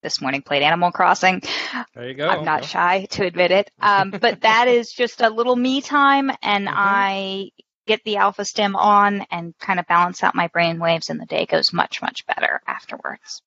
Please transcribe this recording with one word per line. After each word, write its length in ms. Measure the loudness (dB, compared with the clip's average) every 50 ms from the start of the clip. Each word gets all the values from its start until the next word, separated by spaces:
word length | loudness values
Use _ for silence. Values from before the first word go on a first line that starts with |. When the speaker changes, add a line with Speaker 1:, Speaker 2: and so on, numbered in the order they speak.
| -8
Speaker 1:
this 160 | -8 -8 -6
morning, 220 | -4 -4 -6 -6
played 220 | -4 -2 -2 2 2
Animal 280 | 2 2 2 0 0
Crossing. 500 | 2 2 2 2 4 4 2 0 0 0 -4 -8 -8 -8 -8 -8 -8 -10 -12 _ _
Speaker 2:
There 100 | -14 -12 -12
you 40 | -8
go. 140 | -4 -2 -2
Speaker 1:
I'm 160 | -2 -2 0
not 200 | -2 -2 -2 -2
Speaker 2:
Yeah. 40 | -4
Speaker 1:
shy 380 | -4 -2 0 2 0 0 -2 -6
to 140 | -6 -4 -4
admit 260 | -4 0 0 0 2
it. 200 | 2 2 0 -2 _ _
Um, 320 | 0 2 2 2 2 0
Speaker 2:
<laughs> 100 | -4 0
Speaker 1:
but 200 | 0 0 0 2
that 260 | 2 4 4 4 4 4
is 240 | 4 2 0 -2
just 300 | -4 -4 -4 -4 -2 0
a 80 | 0 0
little 260 | 2 0 0 0 2
me 240 | 2 2 0 0 -2
time, 500 | -4 0 2 4 4 6 4 4 2 0 -4 -4
and 260 | -2 -2 0 0 0 -2
Speaker 2:
Mm-hmm. 80 | -2 0
Speaker 1:
I 720 | 2 2 2 2 2 0 -2 -4 -6 -6 -8 -8 -10 -10 _ _ _ _ _ _ _ -2
get 160 | -2 -2 _
the 140 | -4 0 2
alpha 260 | 2 0 0 -2 -8
stim 320 | -6 -2 0 0 0 2
on 460 | 2 4 6 6 6 6 4 2 -2 -6 -8
and 260 | -8 -8 -8 -10 -14 _
kind 200 | -6 -4 -4 -4
of 80 | -2 _
balance 340 | 2 2 2 2 0 -2 -2
out 100 | 0 0
my 120 | 0 -2 -2
brain 280 | _ 0 0 0 0 0
waves, 320 | 0 0 0 0 -2 -6
and 120 | -8 -8
the 40 | -8
day 200 | -4 -2 -2 -2
goes 260 | 0 0 2 2 0
much, 300 | 0 0 -2 -2 -4 -8
much 240 | -8 -8 -8 -8 -6
better 340 | -6 -4 -2 0 -2 -2 -4 _ -8
afterwards. 760 | -10 -10 -10 -14 -16 -12 -10 -12 -12 -12 _ -18 -20 -20 _